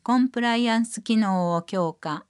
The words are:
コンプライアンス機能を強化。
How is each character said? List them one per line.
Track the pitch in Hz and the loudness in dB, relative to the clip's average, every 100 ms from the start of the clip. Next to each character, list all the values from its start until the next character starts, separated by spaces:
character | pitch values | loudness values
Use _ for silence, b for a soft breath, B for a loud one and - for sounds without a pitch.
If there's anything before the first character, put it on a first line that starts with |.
コ | - 247 | 0 2
ン | 262 | 2
プ | 240 | 0
ラ | 240 233 | 0 0
イ | 240 | 2
ア | 226 | 0
ン | 233 | -2
ス | - | -6
機 | - 220 | -2 0
能 | 208 185 175 | 2 0 0
を | 170 | -2
強 | 170 190 165 | -2 -2 -2
化。 | 151 160 151 - | -4 -8 -8 -10